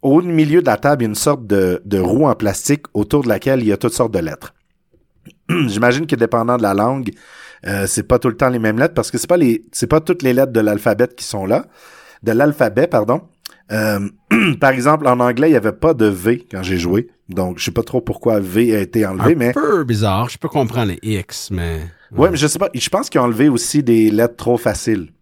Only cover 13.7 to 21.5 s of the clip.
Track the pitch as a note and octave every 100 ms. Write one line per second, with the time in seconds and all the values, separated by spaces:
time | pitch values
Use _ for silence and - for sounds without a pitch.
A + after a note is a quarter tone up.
13.7 | G#2+ G#2+ G2+ G2+ - _ A3+ G3 C3+ C#3
14.7 | C3 B2+ D#3 C#3+ B2 B2 A#2+ D#3 C#3 G#2
15.7 | G#2 D#3 A#2+ A2 F#2+ G2 A#2+ - F#2 F#2
16.7 | F2+ E2+ G2 A#2+ _ - F#2 F#2 F2 -
17.7 | G#2 A2+ B2+ A#2+ - A#2+ G#2+ F#2+ F#2+ A#2+
18.7 | A2 F#2 A2+ G2+ F#2+ - E3 B2 B2 D4
19.7 | G3+ C3 A2 G#2+ F#2+ A#2+ - E3 D3+ A#2+
20.7 | A#2 A2 F2 A2 G#2 F2+ - -